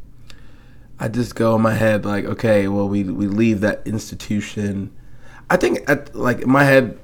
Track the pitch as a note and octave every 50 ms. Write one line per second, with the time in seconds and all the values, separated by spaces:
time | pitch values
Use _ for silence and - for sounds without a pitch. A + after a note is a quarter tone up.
0 | - - - - - - - - - - - - - - - - - - - -
1 | - A#2 G#2+ A#2+ A#2+ G#2+ - - A#2 A2+ A2+ A2 A2+ A2+ A2 A2 A2 A2 G#2+ G#2
2 | G2 G#2 G#2 G2+ F#2+ - G#2+ - - A2+ G#2+ G2+ G2 G2 G2 G2+ G2+ G2 G2+ G2+
3 | G2+ F#2 - - G2+ G2+ G2 G#2 A2+ A2+ A2 G2 G2+ G2+ - - - - A2 G#2+
4 | - - - G2 - - A2 G#2 G2+ - - A2 G#2 G2+ G2 G2 G2 G#2+ - -
5 | - - - - - - - - - - - F3+ - - - - - - D3 C#3+
6 | - - - G#2+ A#2 B2 A#2+ - - B2 C3 C#3 C#3+ C#3 C3+ C3+ B2+ A2 - -